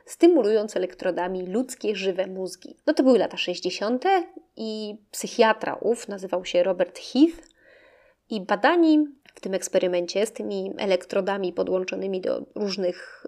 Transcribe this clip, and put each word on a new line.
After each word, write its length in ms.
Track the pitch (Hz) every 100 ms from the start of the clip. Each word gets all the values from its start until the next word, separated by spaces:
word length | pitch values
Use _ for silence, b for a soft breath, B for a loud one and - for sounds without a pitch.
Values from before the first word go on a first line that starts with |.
| -
stymulując 720 | - 339 320 208 220 214 190
elektrodami 720 | 185 - 185 170 180 185 180
ludzkie 480 | 214 254 - 214 196
żywe 320 | 190 180 185
mózgi. 500 | 190 185 - - - -
No 80 |
to 100 | -
były 160 | 262 226
lata 180 | 170 -
sześćdziesiąte 880 | - 175 180 - 208 247 370 381 339 - - -
i 400 | 220 214 208 214 _
psychiatra 640 | - - - 220 214 -
ów 340 | - - 233 -
nazywał 380 | 202 185 180 185
się 180 | 175
Robert 360 | 185 180 175 -
Heath 480 | - 254 330 - - b b b b b b b -
i 120 | 214
badani 640 | 185 - 285 349 320 302 294 - _ -
w 60 |
tym 120 | 190
eksperymencie 720 | 190 - 185 180 180 175 196 226
z 60 |
tymi 420 | - 214 196 190 -
elektrodami 760 | 202 185 - 196 185 196 180
podłączonymi 680 | 180 185 185 185 190 196 185
do 240 | - - - -
różnych, 720 | 202 190 180 - - -